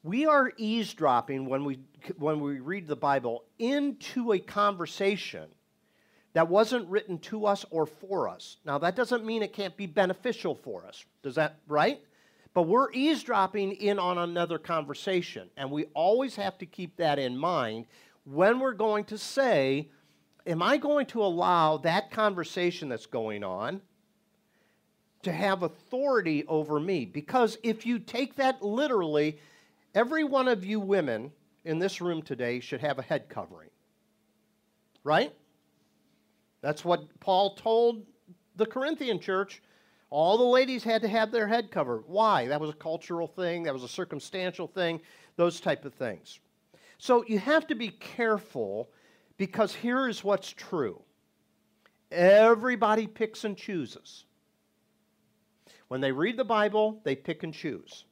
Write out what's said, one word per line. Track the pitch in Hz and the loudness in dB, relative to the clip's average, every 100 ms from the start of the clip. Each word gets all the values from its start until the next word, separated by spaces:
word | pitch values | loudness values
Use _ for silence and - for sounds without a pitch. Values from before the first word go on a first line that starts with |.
We | 151 220 311 | -4 0 4
are | 294 254 - | 4 4 0
eavesdropping | 214 226 202 - 156 123 117 135 131 | -2 -2 -2 0 4 4 2 -6 -2
when | 135 143 | -2 -2
we, | 131 135 _ - 185 | -6 -12 _ -14 -4
when | 147 156 | -2 -2
we | 143 139 | -2 -6
read | 131 196 165 | -6 -8 -6
the | 135 | -2
Bible | 147 139 120 117 _ _ | 2 2 0 -6 _ _
into | 240 285 285 - - - 233 | -2 0 -2 -4 -8 -6 0
a | 196 | 0
conversation | - - 208 190 160 - 196 202 - 82 78 _ _ _ _ _ _ _ _ | -2 0 0 0 -8 0 0 0 -6 -12 -16 _ _ _ _ _ _ _ _
that | 165 165 | 2 4
wasn't | 190 220 247 175 | 6 4 0 -2
written | 202 196 170 | -4 -4 -10
to | - 214 208 | -8 -2 0
us | 196 - | 0 -2
or | 160 151 | -2 -2
for | - 190 196 110 | -4 -6 -4 -4
us. | 90 - - 156 | -6 -18 -16 -6
Now, | 143 | -2
that | 165 185 | 0 0
doesn't | 247 240 220 | -2 -2 -2
mean | 226 | -4
it | 202 | -4
can't | 208 196 156 | -6 -8 -8
be | 196 | -4
beneficial | 151 185 180 254 226 180 127 | 0 0 0 -4 -4 -4 -6
for | - 95 92 | -8 -12 -14
us. | - - _ | -20 -20 _
Does | 143 127 | -6 -2
that, | 147 - _ | -2 -2 _
right? | 147 170 285 _ _ _ _ _ | 2 2 0 _ _ _ _ _
But | 185 | 0
we're | 165 226 269 | 4 4 4
eavesdropping | 247 285 285 233 220 190 208 196 | 2 2 0 0 0 2 0 -4
in | 196 202 202 | 0 0 2
on | 180 180 | 0 0
another | 175 170 170 165 | -2 0 0 -2
conversation, | - 165 143 139 - 185 - - 90 - | -2 -4 -2 -8 0 0 -2 -10 -14 -10
and | 135 | -6
we | 147 151 | -4 -4
always | 143 175 233 262 - | 0 4 4 0 -4
have | 196 185 | -8 -8
to | 170 | -16
keep | - 180 - | -12 -12 -2
that | 165 143 | 0 2
in | 131 123 | 0 -2
mind | 160 170 117 110 117 - _ _ | 0 0 -2 -4 -10 -20 _ _
when | - 139 190 247 | -10 2 4 4
we're | 262 | 0
going | 208 220 208 196 | 0 0 0 -4
to | 214 | -10
say, | - - 262 175 135 135 156 _ _ _ _ _ - | -6 0 2 4 4 0 -4 _ _ _ _ _ -6
"Am | 165 | 0
I | 180 277 | 2 2
going | 285 294 269 | 2 0 0
to | 240 | 0
allow | 202 175 180 175 156 156 | 0 2 4 4 4 4
that | 165 180 208 | 2 0 -2
conversation | - 214 185 160 - 175 175 147 | 0 0 0 -6 -2 -2 -2 -8
that's | 117 - | -8 -6
going | 123 110 104 | -6 -4 -6
on | 101 92 113 190 _ _ _ _ _ _ _ _ _ _ _ _ _ _ | -6 -6 -6 -8 _ _ _ _ _ _ _ _ _ _ _ _ _ _
to | 185 | -6
have | 165 202 196 | -2 0 0
authority | 170 - _ 254 277 247 170 151 147 | -2 -6 _ -2 2 2 2 -2 0
over | 156 147 151 | -2 0 -2
me?" | 170 180 110 | 0 -2 -4
Because | 147 - 254 226 226 | -8 -2 2 2 0
if | 233 220 233 | -4 -4 -2
you | 240 | -4
take | - 233 277 277 | -4 -6 -6 0
that | 262 262 | 0 0
literally, | 208 220 294 233 165 151 151 151 - _ _ _ _ | -4 -2 0 2 2 2 0 -2 -20 _ _ _ _
every | 196 240 311 | 0 2 0
one | 302 269 254 | 2 2 2
of | 226 | 0
you | 185 214 | 0 -4
women | 196 196 147 110 135 _ _ _ 165 | 2 2 2 -2 -6 _ _ _ -6
in | 160 | -2
this | 190 180 | -2 -2
room | 175 165 | -4 -4
today | 156 123 123 123 | -6 -4 -4 -4
should | 120 131 | -6 -6
have | 147 135 | -4 -4
a | |
head | 123 147 - | -4 -4 -4
covering, | - 82 85 80 _ _ _ _ _ _ _ _ _ _ _ _ _ | -12 -12 -16 -20 _ _ _ _ _ _ _ _ _ _ _ _ _
right? | 143 160 262 - _ _ _ _ _ _ _ _ _ _ _ _ | 0 2 2 -6 _ _ _ _ _ _ _ _ _ _ _ _
That's | 139 151 175 | -6 -6 -2
what | 170 151 - | -2 -2 -10
Paul | - 185 202 196 | 0 2 2 0
told | 226 226 233 226 196 _ _ 175 _ - | 0 4 4 0 -12 _ _ -20 _ -4
the | 220 | -2
Corinthian | 247 277 320 262 196 | -2 -4 -4 -4 -4
church. | - 190 196 - _ _ _ _ _ | -2 -2 -4 -10 _ _ _ _ _
All | 147 165 220 | 0 4 6
the | |
ladies | 247 254 262 254 | 6 4 4 -2
had | 220 226 | 0 0
to | 214 | 2
have | 220 220 | 0 0
their | 233 208 | 0 0
head | 233 233 | 0 -2
covered. | 185 135 117 113 | -4 -2 -4 -4
Why? | 185 220 175 120 | 2 4 4 2
That | 147 | -2
was | 156 | -4
a | |
cultural | 151 165 165 - 170 165 | -8 -6 -6 -6 -6 -6
thing. | - 180 170 | -4 -4 -2
That | 165 | -4
was | 131 | -6
a | 123 | -8
circumstantial | - 180 147 - 190 185 180 165 | -8 -8 -8 -8 -4 -4 -6 -10
thing, | 190 170 165 - - - - | -2 -2 -2 -10 -20 -16 0
those | 170 170 | 0 2
type | - 143 143 | -2 -2 -4
of | |
things. | - 123 92 - - _ _ _ _ _ _ | -8 -6 -6 -14 -20 _ _ _ _ _ _
So | - 240 226 | 2 2 4
you | 214 | -2
have | 214 311 311 | 2 0 2
to | 240 | -6
be | 220 | -6
careful | - - - 226 214 - 131 104 101 113 _ _ _ _ _ | -10 -16 -4 0 0 -2 -6 -4 -4 -8 _ _ _ _ _
because | 190 - 208 - | -6 0 0 0
here | 240 247 262 | -2 -2 -2
is | 202 | -4
what's | 196 196 - | -2 -2 -2
true. | - - 175 117 85 _ _ _ _ _ _ _ _ _ _ _ | -16 -8 -4 -4 -6 _ _ _ _ _ _ _ _ _ _ _
Everybody | 160 180 208 220 226 247 240 214 214 214 | 4 8 10 10 6 2 2 2 2 0
picks | - 220 220 | -4 -6 -4
and | 220 190 | -8 -8
chooses. | - 185 120 - - - _ _ _ _ _ _ _ _ _ _ _ _ _ _ _ - _ | -6 -6 -6 -10 -20 -20 _ _ _ _ _ _ _ _ _ _ _ _ _ _ _ -20 _
When | 131 | -2
they | 135 | 0
read | 131 190 240 | 2 0 0
the | 233 | 0
Bible, | 220 208 214 214 214 | 2 2 2 2 0
they | - 139 | -4 -4
pick | - 165 | -4 -6
and | 165 | -8
choose. | 151 160 101 - - - | -8 -8 -8 -14 -20 -20